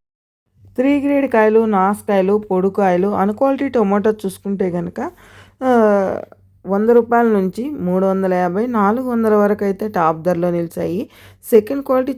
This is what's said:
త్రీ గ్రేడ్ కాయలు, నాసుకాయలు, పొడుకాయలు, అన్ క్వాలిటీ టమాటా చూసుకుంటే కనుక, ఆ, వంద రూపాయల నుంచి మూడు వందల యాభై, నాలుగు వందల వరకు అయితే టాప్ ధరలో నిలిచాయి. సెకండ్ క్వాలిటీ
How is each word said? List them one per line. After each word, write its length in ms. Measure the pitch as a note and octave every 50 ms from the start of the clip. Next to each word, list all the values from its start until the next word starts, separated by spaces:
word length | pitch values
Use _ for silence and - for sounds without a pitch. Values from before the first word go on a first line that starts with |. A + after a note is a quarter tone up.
| _ _ _ _ _ _ _ _ _ _ _ _ - - -
త్రీ 240 | - B3+ C#4 C#4+ C#4+
గ్రేడ్ 280 | C4+ C#4+ C#4+ C#4 C4+ C4
కాయలు, 340 | C4 A3 A3 G#3+ G#3+ A3+ A3+
నాసుకాయలు, 800 | A3 G#3+ F#3+ F#3 G3 G#3+ G#3 - - G#3 G3 F#3 F#3 G3+ G#3+ G#3+ -
పొడుకాయలు, 580 | F#3+ F#3 F3+ G3 F#3+ - G3 F#3+ F3+ F3 F#3 G3+
అన్ 240 | G#3 F#3 F#3+ G3+ G#3+
క్వాలిటీ 360 | G#3+ C4+ C4+ C#4 C4+ C#4 C4+
టమాటా 420 | A#3+ B3 G#3+ G3 G3 G#3 G3 A3
చూసుకుంటే 600 | G#3+ G#3+ - F#3+ F3+ - - G3+ G3+ F#3 G3 F#3
కనుక, 420 | E3 F3 E3+ F3 - - B3 F4 - - - - - - - - _ _ C4
ఆ, 80 | C4 B3 A#3 A3 G#3+ G3+ G3+ F#3+ F#3 - - - - - _ _ _ _ _ -
వంద 220 | F3+ G3 G3+ G#3+ A3+
రూపాయల 400 | A#3+ A#3+ A3+ A#3 A#3+ A#3 A#3+ A#3
నుంచి 420 | G#3+ G3+ F#3+ F#3 F3+ - A#3+ D4
మూడు 360 | D4+ - F3+ F3+ F3+ F#3 F#3+
వందల 280 | F#3+ F#3+ F#3+ F#3+ F#3 F#3
యాభై, 320 | F3+ F3+ F3 F3 G3+ A3+
నాలుగు 440 | B3+ A#3+ A3 G3+ G3 A3 B3+ C4 B3+
వందల 240 | A#3+ A3+ A3+ A3 G#3+
వరకు 300 | G#3 G#3 G3+ G#3 G#3 G#3
అయితే 240 | G3 G3 F#3+ A3 A3
టాప్ 340 | G#3 F#3 E3 D#3+ E3 D#3+ D#3
ధరలో 280 | F3+ F3+ E3+ F3 F3
నిలిచాయి. 600 | F3 E3+ E3+ E3 - F3+ E3+ E3 E3 F#3+ C#4+ - - - - - - _ - -
సెకండ్ 340 | - A3 G#3+ - C#4 C#4 C4+
క్వాలిటీ 300 | - C4 B3+ C4 C4+ C4